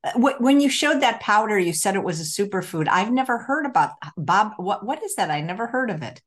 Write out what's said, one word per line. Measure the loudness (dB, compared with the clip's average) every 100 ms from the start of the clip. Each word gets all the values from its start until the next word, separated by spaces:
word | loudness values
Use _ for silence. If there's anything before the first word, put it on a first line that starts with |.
| -4
Uh, |
wh-, | 2 2 4
when | 4 6
you | 4
showed | 2 2 4
that | 2 0
powder, | 2 2 4 2
you | 2
said | 0 0 0
it |
was | -2 -4
a |
superfood. | -6 -4 -2 -2 -4 -2 2
I've | 2 2
never | 0 0 -2
heard | -2 -2 0
about | 0 0 -2 -16 -8
bob-, | 0 2 2 -2
what, | -4 -4 -4
what | -8
is | -6 -4
that? | -2
I | -2
never | -4 -6 -4
heard | -4 -4
of | -4
it. | -10 -14